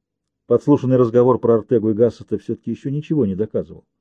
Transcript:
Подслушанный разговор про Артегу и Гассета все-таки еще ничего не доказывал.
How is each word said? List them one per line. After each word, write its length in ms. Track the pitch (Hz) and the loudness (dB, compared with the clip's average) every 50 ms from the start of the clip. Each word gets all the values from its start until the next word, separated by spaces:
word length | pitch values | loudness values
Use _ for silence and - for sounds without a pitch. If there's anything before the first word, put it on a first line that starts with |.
| _ _ _ _ _ _ _ _ _ | _ _ _ _ _ _ _ _ _
Подслушанный 500 | - 120 117 - 147 147 - - 127 131 | -2 -2 0 2 2 0 0 2 0 2
разговор 420 | 123 127 113 113 123 120 131 120 110 | 2 2 2 2 2 2 2 2 2
про 180 | - 113 117 | 2 0 0
Артегу 340 | 110 104 - 127 110 101 110 | 0 0 0 -2 0 0 0
и 40 | 110 | 0
Гассета 440 | 101 120 113 - - 107 - 110 95 | 2 0 0 0 -4 -8 -8 -8 -8
все-таки 320 | - - 113 - _ 120 | -6 -8 -10 -8 _ -10
еще 200 | 113 - - 139 | -10 -8 -8 -8
ничего 360 | 135 151 151 - 165 151 117 | -8 -8 -6 -4 -2 0 0
не 80 | 98 95 | 0 -2
доказывал. 500 | 90 107 107 - 107 80 80 85 - - _ _ _ | -4 -6 -6 -4 -8 -8 -8 -14 -20 -20 _ _ _